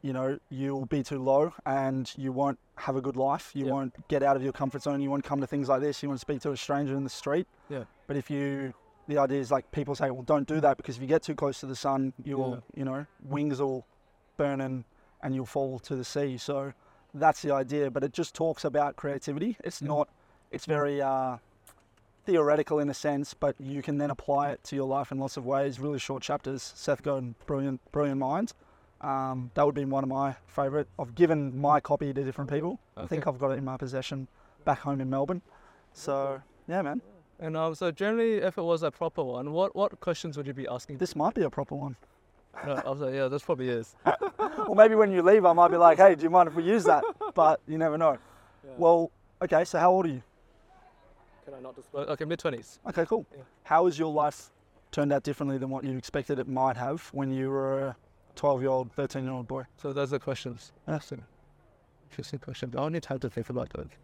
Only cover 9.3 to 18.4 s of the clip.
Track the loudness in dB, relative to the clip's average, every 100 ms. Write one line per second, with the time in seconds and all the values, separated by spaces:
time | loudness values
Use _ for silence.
9.3 | 0 0 -2 -2 -8 -6 -2 -4 -4 0
10.3 | 0 2 4 4 2 -4 -10 0 0 0
11.3 | -2 -2 -4 -10 -6 -2 0 -2 -6 -6
12.3 | -4 -4 -6 -12 -8 -6 -6 -10 _ -6
13.3 | -2 -2 0 -2 -2 -10 _ _ _ _
14.3 | -4 -2 -2 -4 -6 -10 _ _ _ -6
15.3 | -4 -4 -4 -4 -6 -8 -8 -6 -4 -4
16.3 | -6 -6 -6 -6 -12 _ _ _ 2 2
17.3 | 2 -2 -2 0 -2 -2 -2 -4 -4 -6
18.3 | -2